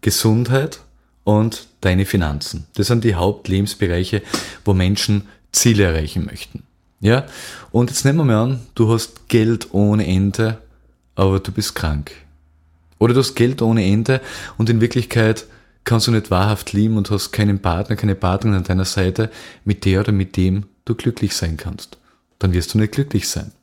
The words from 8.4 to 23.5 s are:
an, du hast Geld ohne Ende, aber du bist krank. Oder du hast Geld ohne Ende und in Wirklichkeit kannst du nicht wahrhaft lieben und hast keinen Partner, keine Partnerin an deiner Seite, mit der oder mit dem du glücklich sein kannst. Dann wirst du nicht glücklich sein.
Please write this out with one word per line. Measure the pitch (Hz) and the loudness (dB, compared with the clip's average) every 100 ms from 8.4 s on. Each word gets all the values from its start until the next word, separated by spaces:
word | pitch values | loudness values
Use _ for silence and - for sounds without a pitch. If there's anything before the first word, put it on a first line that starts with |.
an, | 120 131 - - | 2 -4 -8 0
du | 113 | 2
hast | 113 - - - | 2 -2 -14 0
Geld | 117 110 117 - | 2 2 0 -2
ohne | 95 104 107 104 | 0 2 2 2
Ende, | 92 98 95 110 110 - _ _ _ _ - | 2 2 0 -2 -4 -12 _ _ _ _ 0
aber | 98 98 | 2 2
du | - | -2
bist | - 104 | -6 -6
krank. | - 80 73 73 - - _ _ _ _ _ _ _ | -4 -4 -4 -6 -16 -20 _ _ _ _ _ _ _
Oder | 113 | 2
du | 120 | 2
hast | 135 | 0
Geld | - 120 135 | 0 0 2
ohne | 113 113 | 0 2
Ende | 95 104 113 131 - - - - | 2 0 2 -2 -4 -16 -16 -4
und | 113 | 0
in | 117 | 2
Wirklichkeit | 120 127 113 117 110 113 - - _ _ | 2 0 -2 2 2 0 -6 -20 _ _
kannst | - 113 110 | -2 0 2
du | |
nicht | 113 - | 0 2
wahrhaft | 92 98 107 - | 0 2 -2 -2
lieben | 101 110 110 | 0 2 0
und | 98 | 0
hast | 104 - | -2 -4
keinen | - 104 98 | 0 0 0
Partner, | - 85 - 104 | 0 -2 -2 -2
keine | 107 | -2
Partnerin | 95 92 95 117 98 | 0 0 0 0 0
an | |
deiner | 87 92 | 0 -2
Seite, | 92 - 92 92 110 - - - | -2 0 -2 0 -4 -6 -20 -10
mit | - 104 98 | -4 -2 2
der | 95 | 2
oder | 104 | 2
mit | 101 92 - | 0 0 0
dem | 92 95 101 _ | 0 0 -4 _
du | - | -8
glücklich | 117 - 117 101 | -4 -4 -2 -4
sein | - 85 80 | -4 -6 -6
kannst. | 85 - - - _ _ _ _ | -8 -12 -16 -20 _ _ _ _
Dann | 95 | 0
wirst | 90 85 | 0 0
du | 107 | 0
nicht | 107 | 0
glücklich | - 139 101 - | -2 -2 -4 -4
sein. | - 101 | -8 -10